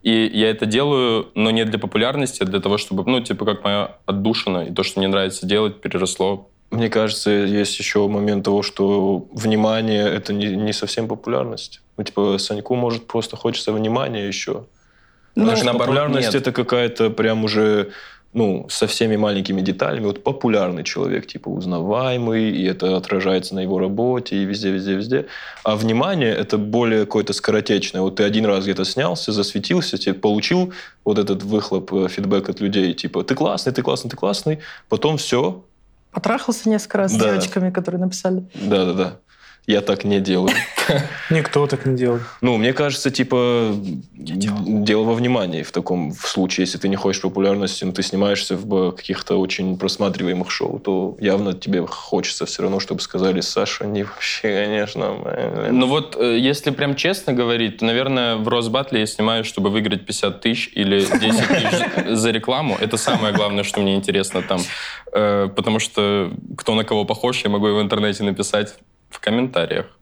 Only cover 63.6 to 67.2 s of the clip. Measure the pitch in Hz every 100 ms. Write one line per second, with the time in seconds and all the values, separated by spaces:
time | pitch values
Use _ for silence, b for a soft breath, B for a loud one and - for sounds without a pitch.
63.6 | 101 - 98 98 98 98 95 92 87 92
64.6 | 90 B B B B - 104 101 98 98
65.6 | 107 110 - - 101 101 90 - - -
66.6 | - 110 107 107 101 107